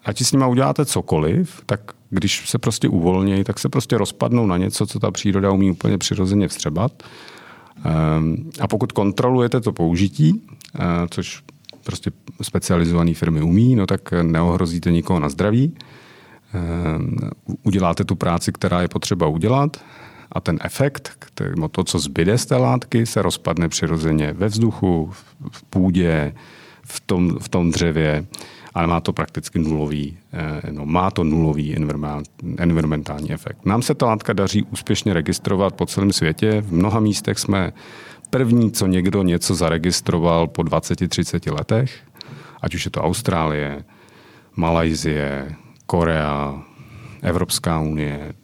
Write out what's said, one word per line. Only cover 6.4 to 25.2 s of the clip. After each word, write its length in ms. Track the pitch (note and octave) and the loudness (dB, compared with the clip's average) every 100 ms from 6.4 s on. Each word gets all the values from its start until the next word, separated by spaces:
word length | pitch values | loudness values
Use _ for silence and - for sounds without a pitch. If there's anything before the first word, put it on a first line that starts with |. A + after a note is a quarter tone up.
| E2+ | 0
vstřebat. 560 | - D#2 D#2 A#2 - - - - - - - - - D#2+ | -2 -4 0 -2 -4 -20 -20 -20 -20 -20 -20 -20 -8 -2
Ehm, 640 | D#2+ D#2+ D#2 D#2+ E2 D#3+ - | 0 2 2 0 -2 -6 -6
a 80 | A2 | -2
pokud 240 | A2 G#2+ | -2 -2
kontrolujete 720 | - G2+ G2 B2 B2+ A#2+ C3 | 0 0 2 2 4 2 2
to 100 | A2+ | 0
použití, 680 | - E2 E2+ G2 - D#3 G#3 - - - - | 0 0 2 0 4 4 2 -2 -20 -16 -4
eh, 40 | F2+ F2 F2 | -2 0 -2
což 340 | - F2+ - - - - - | -4 -8 -12 -20 -20 -20 -16
prostě 280 | - - - - - - | -12 -8 -8 -8 -20 -12
specializované 720 | - - - F2 E2+ E2+ E2+ | -4 -4 0 2 4 2 2
firmy 280 | D#2+ E2 D#2+ | 0 0 2
umí, 340 | D#2+ F#2+ A#2+ B2 | 2 4 6 4
no 100 | F#2+ | 2
tak 260 | G2 - F2+ | -2 -2 0
neohrozíte 680 | E2+ E2 F2 E2+ F2 E2+ F2 | 2 2 2 2 0 0 2
nikoho 280 | E2+ - F2+ | 2 2 0
na 100 | D2 | 0
zdraví. 440 | C#2+ G2+ A2+ D3 - - - - - - - _ | 0 2 4 2 -2 -18 -20 -20 -20 -20 -20 _
Ehm, 640 | F2+ E2+ E2+ E2 D#2 - - - - - | -6 -4 -2 -2 -2 -2 -4 -6 -10 -10
u-, 80 | - | -4
uděláte 400 | - G2 F#2 E2+ | 0 2 2 2
tu 120 | - F2+ | 0 0
práci, 360 | F2+ E2+ - | 0 0 -2
která 300 | - F#2+ F2 | -2 0 0
je 60 | F2 | 0
potřeba 400 | - - F#2+ E2 | -2 -4 0 0
udělat, 500 | D#2 G#2 C3 C#3+ - - - - - - | 2 2 2 2 -2 -20 -20 -20 -20 -10
a 80 | - | -6
ten 180 | - D#2+ | -2 -2
efekt, 500 | - - C#3 - - - | -4 0 0 0 -14 -18
který, 320 | - - G2 F2 | -20 -8 -6 -4
no 100 | D#2 | -4
to, 160 | - | -2
co 160 | F#2 F2 | 0 0
zbyde 380 | D2 C#2 E2+ A#2 | -2 0 2 2
z 80 | - | 2
té 100 | C3 | 2
látky, 500 | B2+ B2+ - A#2 A2+ | 2 2 0 0 2
se 160 | A2 | 0
rozpadne 480 | F2+ - - E2 E2 | 0 -2 -2 0 0
přirozeně 640 | - D#2+ D#2+ D#2 D#2 D2 | 0 -2 0 2 0 0
ve 140 | D2+ G#2 | -2 -2
vzduchu, 640 | G#2+ A2+ - F#2+ E2+ D#2+ | 2 0 2 0 0 -2
v, 100 | F#2+ | -8